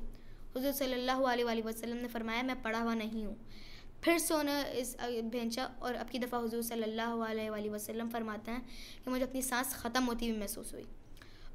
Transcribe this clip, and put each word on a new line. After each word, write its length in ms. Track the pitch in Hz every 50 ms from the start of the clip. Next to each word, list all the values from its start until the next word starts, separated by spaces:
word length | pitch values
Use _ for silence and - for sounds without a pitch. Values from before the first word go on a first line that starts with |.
| - - - - - - - - - - -
हुज़ूर 180 | 262 262 285
सल्लल्लाहु 520 | 269 277 277 262 254 247 247 254 262 262 269
अलैहि 380 | 254 240 240 240 233 226 226
वसल्लम 340 | 220 226 220 - 226 233 240
ने 120 | 240 247 240
फरमाया, 340 | - 226 220 226 226 240
"मैं 200 | 254 262 254 262
पढ़ा 180 | - 220 220 226
हुआ 140 | 233 233 226
नहीं 320 | 226 214 220 226 220 214
हूँ।" 220 | - - - - - - - - - - - - - - - -
फिर 140 | 320 339 320
से 160 | 320 - 330
उन्हें 380 | 302 294 285 285 285 269 -
इस, 240 | - 240 254 247 -
अ, 120 | - 233 247
भींचा 560 | 240 226 226 226 247 240 233 226 226 254 262 - - -
और 120 | - 247 240
अब 140 | - 233 -
की 100 | - 247
दफ़ा 200 | 254 247 240 240
हुज़ूर 240 | 233 220 226 233
सल्लल्लाहु 580 | 233 233 233 226 220 220 220 226 226 233 233 233
अलैहि 480 | 226 220 220 220 220 214 214 208 208 214
वसल्लम 400 | 208 208 208 226 220 226 233 226
फरमाते 420 | 233 233 226 220 208 214 - 226
हैं 160 | 233 254 254 - - - - - - - -
कि 60 | 254
मुझे 140 | 254 254 262
अपनी 180 | 254 262 262
सांस 320 | 254 - 247 240 262 262 -
ख़त्म 300 | - - 233 233 254 254
होती 240 | 240 233 233 233 233
हुई 100 | 220 214
महसूस 360 | 202 196 - - - - -
हुई 120 | - - - - - - - - - - - - - - - -